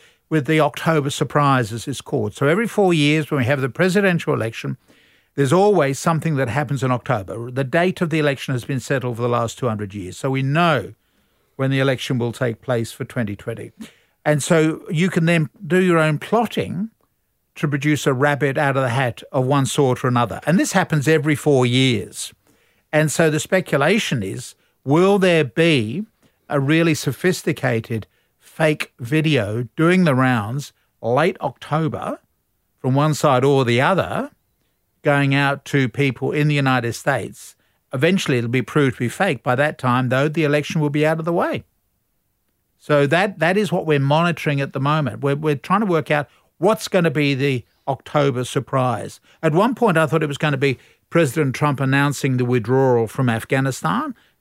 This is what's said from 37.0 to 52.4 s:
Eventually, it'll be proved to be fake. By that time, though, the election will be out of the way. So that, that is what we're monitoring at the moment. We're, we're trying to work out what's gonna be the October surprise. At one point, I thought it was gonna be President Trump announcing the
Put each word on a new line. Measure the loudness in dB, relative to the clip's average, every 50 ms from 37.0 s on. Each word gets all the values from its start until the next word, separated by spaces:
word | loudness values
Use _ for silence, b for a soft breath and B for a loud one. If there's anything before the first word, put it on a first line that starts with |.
| -2 -2 -2 -2 -4 -8 -12 -16 -20 -20 -20 _ _ _ _ _ _ _ -4
Eventually, | 0 2 2 2 2 0 0 0 0
it'll | 0 0
be | -2 -2 -2
proved | 0 0 2 2 2 0
to | -2
be | -4 -4
fake. | -2 -2 -2 -2 -2 -2 -2
By | -2 0
that | 0 0 -2 -2 -2
time, | -2 0 0 2 0 0
though, | 0 0 0 0
the | 0 0 0
election | 2 2 0 0 -2 -2 -2
will | -2 0
be | 0 0 0
out | 0 0 -2
of | -2
the | -2 -2
way. | -2 -2 -2 -4 -8 -10 _ _ _ _ _ _ _ _ _ _ _ _ _ _ _ _ _ _ _ _ _ _ _
So | _ 0 2 4 4 4
that, | 2 2 0 0 -2 -2
that | 0 0 0 0
is | 0 -2
what | -2 -2 0
we're | 0 0 2
monitoring | 2 2 2 2 2 0 -2 -2 -4 -2 -2 -2
at | -4 -4 -4
the | -4
moment. | -2 0 0 0 -2 -2 -4 -4
We're, | -2 -2 -2
we're | 0 0 -2 -2
trying | -2 -2 0 0 0
to | 2
work | 2 0 0 0 0
out | -2 -2 -2 b b b b b b -2
what's | 0 0 0 0 -2 -2
gonna | 0 2 2 2
be | 0 0 0 0 0
the | 0 0 -2 -2 -2 -6 _ _ _ -8 -6
October | -6 -6 -6 -4 0 0 2 2 0 -2 -4
surprise. | -4 -4 -6 -4 -2 -2 -2 0 0 -2 -4 -6 -10 -14 -18 b b b b
At | b 0 2
one | 4 2 2 2
point, | 2 2 2 2 2
I | 2
thought | 2 0 -2 -2
it | -2
was | -6 -4
gonna | -2 -2 -2 0
be | 0 -2 -2 b b b b b b b
President | 0 2 2 2 2 0 -2 -2 0
Trump | 0 0 0 0 0
announcing | -2 0 2 2 2 0 0 -2 -2 0 0
the | 0